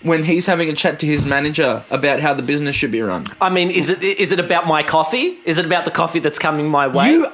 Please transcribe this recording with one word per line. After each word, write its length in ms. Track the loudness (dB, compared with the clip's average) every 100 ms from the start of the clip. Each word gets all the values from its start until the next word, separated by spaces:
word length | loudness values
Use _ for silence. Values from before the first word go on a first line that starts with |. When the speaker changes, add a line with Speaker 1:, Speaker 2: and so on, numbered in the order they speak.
Speaker 1:
when 220 | 0 0
he's 200 | 2 0 2
having 220 | 0 0
a 60 |
chat 240 | 0 -2 -2
to 80 | -2
his 180 | 0
manager 600 | 0 0 0 0 0 0 -4
about 300 | -2 0 0
how 140 | 0
the 80 | -2
business 340 | -2 -2 -2 -2
should 140 | -2
be 100 | -2
run? 280 | -2 -4 -8 -2
Speaker 2:
I 80 | 0
mean, 220 | 2 0
is 180 | 0 0
it, 140 | 0
is 280 | -2 0 0
it 60 | 0
about 260 | 2 0 2
my 160 | 0
coffee? 560 | 2 0 0 0 -2 -4 -2
Is 100 | -2
it 80 |
about 220 | 0 0 0
the 40 |
coffee 260 | -2 -2 0
that's 200 | -2 -2
coming 280 | -2 -2 0
my 180 | 0 2
way? 200 | 2 4
Speaker 1:
You 160 | 4 2